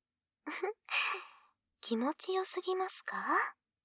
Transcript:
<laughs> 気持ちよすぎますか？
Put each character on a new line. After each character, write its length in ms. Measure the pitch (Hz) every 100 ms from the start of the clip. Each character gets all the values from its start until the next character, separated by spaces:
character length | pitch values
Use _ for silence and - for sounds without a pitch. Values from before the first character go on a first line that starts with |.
| _ _ _ _ 294
<laughs> 300 | - 370 440 - - - - - - _ _ _ _
気 160 | - 226
持 180 | 254 320
ち 180 | -
よ 100 | 370
す 160 | 370 370
ぎ 140 | 370 370
ま 140 | 381
す 140 | -
か？ 520 | - 190 240 359 - - _ _